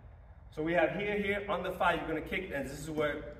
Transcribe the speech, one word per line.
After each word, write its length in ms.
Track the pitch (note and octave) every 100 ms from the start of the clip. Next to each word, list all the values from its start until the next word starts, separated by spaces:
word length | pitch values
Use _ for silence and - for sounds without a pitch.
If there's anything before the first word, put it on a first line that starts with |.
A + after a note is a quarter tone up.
| - - - - -
So 120 | -
we 100 | D#3
have 220 | F3 - F#3+
here, 200 | G#3 G3+
here, 300 | G3 G3+ -
on 160 | F3+
the 80 | F#3
five, 280 | - F3 D#3+
you're 80 | D3+
gonna 140 | D#3+
kick, 300 | - F#3+ F#3
and 120 | C#3+ C3
this 120 | D3+
is 120 | D#3
where 460 | D3+ D3+ C#3+ - -